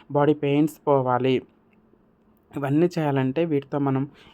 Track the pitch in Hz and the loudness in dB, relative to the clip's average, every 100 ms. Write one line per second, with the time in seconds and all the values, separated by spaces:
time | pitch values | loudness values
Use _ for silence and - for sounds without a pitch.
0 | - 143 143 151 143 143 156 - - 139 | -4 0 2 2 2 0 0 -2 0 0
1 | 127 123 127 127 - _ _ _ _ _ | 2 0 2 0 -4 _ _ _ _ _
2 | _ _ _ _ _ 143 139 147 175 175 | _ _ _ _ _ -8 -2 0 0 0
3 | 151 139 131 131 170 143 139 147 139 131 | -2 0 0 -2 -2 -2 -2 -4 -2 -2
4 | 139 - - | -4 -10 -20